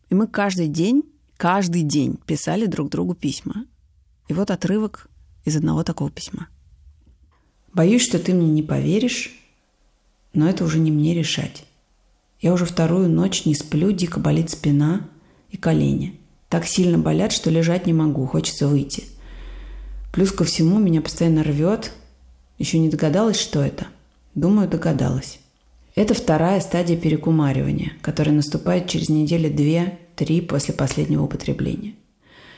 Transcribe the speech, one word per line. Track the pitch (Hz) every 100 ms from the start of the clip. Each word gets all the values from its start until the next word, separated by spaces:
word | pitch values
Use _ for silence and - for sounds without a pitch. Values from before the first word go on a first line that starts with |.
| _
И |
мы | 185 220
каждый | - 202 185 160
день, | 156 196 269 - _ _ -
каждый | 175 196 180 175
день | 151 143 127 -
писали | - 151 - 180
друг | 214 151 147
другу | 170 180
письма. | 170 143 - - 214 269 _ _ _ _ _ -
И |
вот | 160 208
отрывок | 180 - 214 214 - - - - -
из | 151
одного | 156 156 156
такого | 165 - 139
письма. | - - - 165 - - - - - _ _ _ _ _ _ _
«Боюсь, | 151 170 233
что | - 170
ты | -
мне | 185 165
не | 156
поверишь, | 151 139 143 208 247 - - - _ _ _ _ _ _ _ _ _
но | 151 160
это | 185
уже | 165 160
не | 160
мне | 151 156
решать. | 170 160 - - - - _ _ _ _ _ _ _
Я | 170
уже | 180
вторую | 170 175 160 175 180
ночь | 160 190 185
не | 160
сплю, | 147 - 151 190
дико | 180 170 147
болит | 151 156 165
спина | - 147 143 151 190 - - _ _ _
и | -
колени. | 165 156 143 139 160 - - _ _
Так | 170 165
сильно | - 180 165
болят, | 156 156 208
что | - 165
лежать | 160 165 180 175
не |
могу, | 160 156 131
хочется | 131 156 160 - 143
выйти. | 143 139 - - - - - - - - - - - -
Плюс | 170 190
ко | 196
всему | 151 - 165 208
меня | 190 160
постоянно | 147 - 170 156
рвет. | 156 147 170 226 - - - _ - - _ -
Еще | - 160
не | 160
догадалась, | 156 156 180 226 196
что | - 151
это? | 135 - - - _ _ _
Думаю, | 156 170 214 175
догадалась. | 160 165 135 135 131 - - _ _ _ _ _
Это | - 208
вторая | - - 156 170 196
стадия | - 175 175 170
перекумаривания, | 165 151 165 160 139 135 139 147 - -
которая | - 156 151
наступает | 151 143 - 175 180 180
через | 160 160
недели | 156 151 170 156
две-три | 147 147 170 180 - - - 165 165
после | 170 143 -
последнего | - 139 - 151 151
употребления. | 147 147 - - 165 - 208 - _ _ _ - -